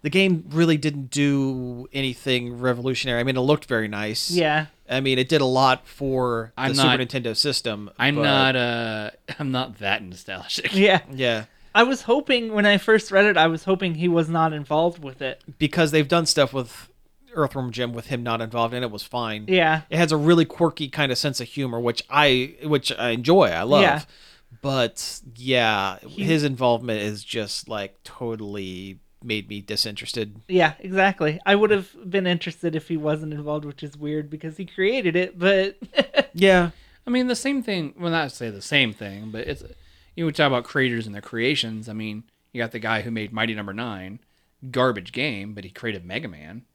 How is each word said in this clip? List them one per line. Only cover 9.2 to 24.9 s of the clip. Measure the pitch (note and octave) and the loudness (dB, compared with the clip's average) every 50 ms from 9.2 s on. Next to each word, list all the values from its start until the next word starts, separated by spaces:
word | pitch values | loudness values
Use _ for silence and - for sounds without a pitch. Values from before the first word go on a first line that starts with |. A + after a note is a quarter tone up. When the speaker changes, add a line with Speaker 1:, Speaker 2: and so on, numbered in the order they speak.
| _ - - | _ -16 -10
Speaker 3:
I'm | - D3+ C3+ | -6 -4 -4
not | C3 B2+ C3 C3 G#2 - | -2 -4 -4 -6 -10 -6
that | G#2 G2 G2+ A2+ G#2+ | -2 -2 -2 -2 -4
nostalgic. | F2+ F2+ - - - F#2+ F2+ - - - - - - G3 | -12 -16 -16 -14 -12 -12 -12 -10 -8 -8 -6 -4 0 4
Speaker 2:
Yeah. | F#3+ G3 G#3 F#3+ F3 - - C3+ | 6 6 6 6 4 2 -2 -6
Speaker 1:
Yeah. | C3 C3 A#2+ A#2 A2 G#2+ _ _ _ - - _ | -2 0 0 0 -2 -4 _ _ _ -20 2 _
Speaker 2:
I | G#3+ A#3 | 4 6
was | B3+ C4+ - - | 6 2 -4 0
hoping, | - A#3 D4 C#4+ - C4+ A#3+ A#3 A3 G#3+ | 0 0 0 2 2 0 0 0 0 0
when | G#3 G#3 | 4 4
I | G#3 G3+ G3 | 6 4 4
first | - - A3 G#3+ - - | 6 4 4 4 4 4
read | F#3+ F#3+ G3+ | 4 4 6
it, | G#3 G3 | 6 6
I | E3 D#3 | 6 4
was | E3 E3 D#3 - | 4 4 0 0
hoping | F#3+ F#3+ F#3 G3 F3+ E3 | 0 0 0 0 -4 -2
he | D#3 F3 | 0 0
was | F3+ E3+ E3 E3 D3+ | 2 2 2 2 2
not | E3 E3 D#3+ D#3+ | 2 2 2 0
involved | D#3 D3+ C#3+ - D3+ D#3 E3 F3 E3+ E3+ D3+ | 0 -4 -4 0 0 2 2 2 0 -4 -14
with | C#3 B2+ - | -14 -10 -8
it. | C#3 C3 - - _ - C#3 _ | -8 -8 -8 -8 _ -20 -4 _
Speaker 1:
Because | D#3 C#3+ - F3 E3 D3+ | -2 0 2 2 2 4
they've | D3+ D#3 D3 | 4 2 2
done | C3 F3 E3+ E3 | 4 2 2 2
stuff | - - D3+ C#3 B2+ - | 2 2 2 2 2 2
with | C3+ B2 A2+ - - - - _ _ _ _ _ _ _ _ - | -6 -6 -6 -12 -20 -20 -20 _ _ _ _ _ _ _ _ -2
Earthworm | E3 D3+ C3 - C#3 B2+ B2 | -2 -2 0 0 -6 -6 -6
Jim | G#2+ A#2+ B2 A#2+ A#2+ | -4 -4 -4 -4 -4
with | A#2 - | -10 -8
him | - C#3+ A#2+ A#2+ | -6 -6 -6 -2
not | A#2+ A2+ A2+ | -4 -2 -4
involved, | A#2 A2 A2+ A#2+ A#2 A#2 A#2+ | -4 -4 0 0 0 0 0
and | B2 B2+ | -4 -6
it | A#2 | -6
was | G#2 G2+ - | -6 -10 -14
fine. | - - B2 A#2 A2 G#2+ G#2+ G#2+ | -8 -6 -6 -4 -4 -6 -8 -4
Speaker 2:
Yeah. | G#2 F#3 F3+ E3 D#3+ D#3 D#3+ D3+ _ | 0 2 2 4 2 2 0 -4 _
Speaker 1:
It | - | 0
has | D#3+ F3 D#3 | 0 2 2
a | D#3 | 2
really | D3+ D3 D#3+ F3 E3 D#3+ | 2 4 6 6 6 4
quirky | D#3 - - E3+ D#3 - - D#3 C3 | 2 0 0 0 0 0 -4 -10 -8
kind | - D3+ D3 C3+ | -2 -2 0 0
of | B2 - | 0 -2
sense | - D3 C3 - | -2 -2 -4 -4
of | B2 | -8
humor, | - - C#3 C#3 B2+ A#2 A#2 | -8 -6 -6 -6 -4 -4 -2
which | A#2+ A#2+ A#2 - - _ | -2 -2 -2 -2 -6 _
I, | C3 D3 D3+ C#3+ B2+ B2+ B2+ C#3+ - - D3 | 2 4 6 6 4 4 0 -4 -8 -10 -2
which | D3+ D3+ C#3 - - B2+ | 0 0 0 0 -2 -4
I | - A#2 A#2+ | -2 -2 -2
enjoy. | A#2 A#2+ A#2 C3+ E3+ G3 D#3 G2+ | -2 0 4 4 6 6 6 6
I | E2 E2 | 4 0
love. | G2 A#2 C#3+ D3 G3 | 0 4 4 6 6
Speaker 2:
Yeah. | E3 C#3 D3+ - _ - - - - - _ _ _ - - | 6 4 0 -4 _ -20 -20 -20 -20 -20 _ _ _ -20 -8
Speaker 1:
But, | - C#3 C3+ C3 A#2+ A2+ | -6 -2 0 0 0 0